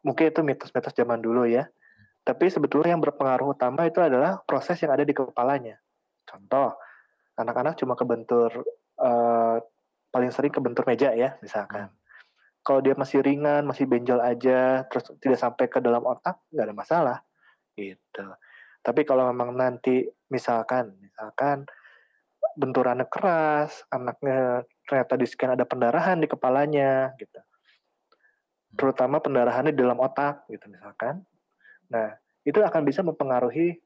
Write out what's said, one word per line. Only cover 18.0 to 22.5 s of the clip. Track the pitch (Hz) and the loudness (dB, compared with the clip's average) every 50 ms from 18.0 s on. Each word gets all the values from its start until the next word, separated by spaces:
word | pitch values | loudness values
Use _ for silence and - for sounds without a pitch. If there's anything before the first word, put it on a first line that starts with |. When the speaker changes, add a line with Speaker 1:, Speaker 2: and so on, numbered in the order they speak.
| _ _ - - 98 98 92 _ _ _ - - - - - _ _ | _ _ -16 -16 -16 -16 -18 _ _ _ -20 -20 -20 -20 -20 _ _
Speaker 1:
Tapi | 120 117 151 147 | -2 0 0 0
kalau | 135 135 131 131 127 123 | 2 2 2 2 0 0
memang | 123 123 123 123 | -2 -4 -4 -2
nanti | 127 127 127 123 123 - 131 127 127 - - _ _ _ _ 135 | -2 -2 -2 -2 -2 0 0 2 2 0 -2 _ _ _ _ -8
misalkan, | 123 - - 120 113 110 - 127 127 120 107 98 95 | -6 -2 -2 -2 -2 -2 -2 -2 -4 -4 -4 -10 _
misalkan | 101 - _ - 110 107 _ - 131 143 143 139 139 - - - _ - - _ _ _ _ _ _ _ _ _ - - | -20 -20 _ -16 -16 -12 _ -2 -2 0 -2 -4 -6 -18 -20 -20 _ -20 -20 _ _ _ _ _ _ _ _ _ -6 -6